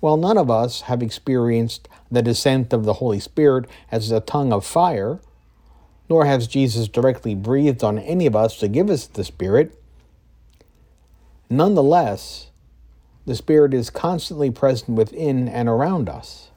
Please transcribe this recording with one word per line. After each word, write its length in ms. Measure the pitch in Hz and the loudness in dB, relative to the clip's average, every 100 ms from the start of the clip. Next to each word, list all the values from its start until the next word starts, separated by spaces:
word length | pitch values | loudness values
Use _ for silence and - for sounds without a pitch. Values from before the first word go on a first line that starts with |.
While 160 | 160 156 | 2 2
none 220 | 170 220 | 2 2
of 120 | 143 | 2
us 320 | 113 120 - | 2 0 -6
have 200 | - 123 | -6 -4
experienced 840 | 120 - - 127 120 117 117 - - - _ | -4 -8 -4 0 0 0 -2 -6 -18 -20 _
the 120 | 120 | -2
descent 500 | 120 113 143 131 120 | 0 0 0 0 0
of 140 | 120 107 | -2 0
the 80 | |
Holy 260 | 98 127 101 | -2 -2 -4
Spirit 460 | - - 147 131 123 - - | -6 2 4 4 -2 -16 -8
as 200 | 113 110 | -6 -2
a 100 | 113 | -2
tongue 340 | - 147 139 | -2 -2 0
of 100 | 104 | 0
fire, 560 | - 165 175 127 101 165 _ _ _ _ _ - _ _ _ | 0 0 2 0 -4 -6 _ _ _ _ _ -20 _ _ _
nor 160 | 165 | 4
has 220 | 143 135 117 | 4 2 0
Jesus 420 | 139 131 110 110 | 0 0 0 -2
directly 460 | - 131 127 117 | 2 2 0 -4
breathed 500 | 101 104 135 147 123 | -6 -2 2 2 2
on 140 | 110 107 | -2 -2
any 260 | - 175 | -4 0
of 100 | 160 | 2
us 220 | 107 110 - | 2 0 0
to 80 | 104 | -2
give 200 | 113 196 | 0 0
us 160 | 180 - | -2 -4
the 160 | - | -10
Spirit, 560 | 95 - 90 107 160 - _ - _ _ _ _ _ _ _ _ _ _ _ _ _ _ _ | -10 -6 0 2 2 -2 _ -20 _ _ _ _ _ _ _ _ _ _ _ _ _ _ _
nonetheless, 1000 | 127 175 196 139 170 139 98 - - - _ _ _ - _ _ _ - | 2 4 4 4 4 2 -4 -10 -18 -20 _ _ _ -20 _ _ _ -8
the 100 | 120 | -8
Spirit 380 | - 156 147 | 2 4 4
is 160 | 131 117 | 2 -4
constantly 600 | - 165 180 - 156 139 | -6 -4 -4 -6 -4 -4
present 460 | 113 135 127 - 113 | 0 0 0 -2 0
within 500 | 107 - 156 131 123 | 0 -2 -2 -2 -2
and 220 | 117 117 | -4 -2
around 400 | 113 151 185 104 | 0 0 -2 -4
us. 400 | 69 - - - | -8 -16 -20 -20